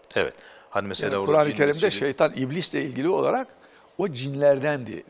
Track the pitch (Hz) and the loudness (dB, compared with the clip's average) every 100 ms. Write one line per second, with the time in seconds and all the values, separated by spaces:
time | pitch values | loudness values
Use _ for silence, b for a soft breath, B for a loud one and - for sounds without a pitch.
0 | - - 80 - B B B 101 98 92 | -6 -2 -2 -4 B B B -6 -4 -4
1 | 101 98 98 151 147 113 143 151 196 - | -2 -2 2 4 4 2 2 2 0 0
2 | 139 127 156 131 131 170 - 147 135 127 | -2 2 0 2 -4 -2 -2 -4 -4 -2
3 | 160 160 139 247 254 - b b b - | 0 2 2 0 -4 -14 b b b -6
4 | 190 123 139 139 143 139 147 143 110 92 | -4 -4 -6 2 4 4 2 -4 -6 -12